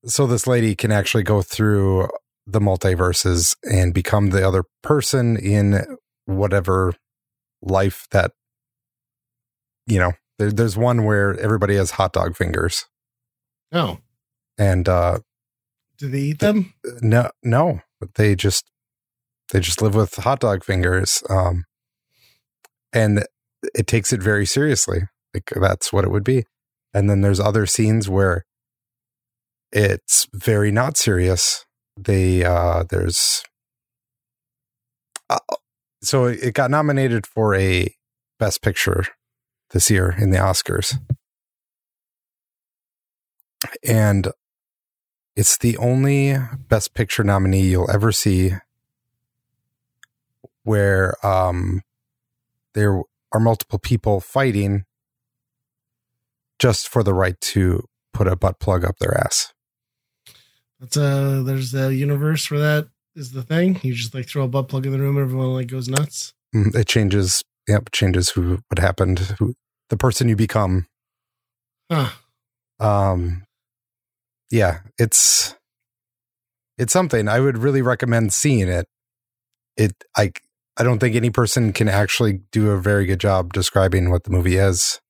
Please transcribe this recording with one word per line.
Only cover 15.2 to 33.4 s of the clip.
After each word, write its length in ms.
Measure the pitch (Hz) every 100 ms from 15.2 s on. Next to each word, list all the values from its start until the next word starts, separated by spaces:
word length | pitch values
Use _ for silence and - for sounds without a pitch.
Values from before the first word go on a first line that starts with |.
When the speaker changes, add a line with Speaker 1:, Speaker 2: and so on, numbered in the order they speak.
| _ _ _ _ _ _ _ _
Speaker 2:
Do 100 | 143
they 100 | 135
eat 200 | 139 151
Speaker 1:
th-, 140 | 208
Speaker 2:
them? 200 | 214 180 _ - 123
Speaker 1:
no, 280 | 117 117 123 -
no, 380 | 123 117 170 139 _ _ 101 -
they 200 | 107 95
just, 360 | 98 - - _ _ _ _ _ _ _ -
they 80 | 95
just 220 | 85 85
live 140 | 110 104
with 200 | 101 -
hot 240 | - 135
dog 240 | 117 95
fingers. 600 | - 95 90 92 92 - -
Um, 360 | 95 90 87 - _ _ _ _ _ _ _ _ _ - _ _
and 320 | 120 107 101 - _ _ _ - -
it 100 | 101
takes 280 | 117 98
it 100 | 117
very 220 | 95 104 98
seriously. 560 | - 151 127 - 90 92 _ _
Like, 180 | - - -
that's 320 | 92 92 -
what 140 | 98 95
it 40 |
would 120 | 98
be. 220 | 104 131 113 _ _ _ _
And 160 | 104 101
then 100 | 101
there's 220 | 101 95
other 240 | 104 107 98
scenes 420 | - 107 110 98
where 380 | 95 95 90 - _ _ _ _ _ _ _ _ _ _ _ _
it's 540 | 104 101 95 - - -
very 380 | 101 - 107 104
not 260 | 104 131 151
serious. 680 | - 90 90 92 - - - _ _ -
They, 480 | 95 98 92 92
uh, 420 | 87 87 87 85 87
there's, 540 | 92 90 - - -